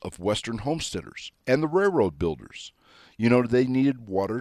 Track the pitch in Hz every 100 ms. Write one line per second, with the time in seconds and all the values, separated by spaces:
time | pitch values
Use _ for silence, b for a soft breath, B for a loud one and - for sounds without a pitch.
0 | 87 - 92 107 - 113 139 160 - 92
1 | - - - - - 135 156 180 202 170
2 | 98 73 85 71 - - - _ b b
3 | b b 117 123 120 123 127 131 135 131
4 | 110 95 113 117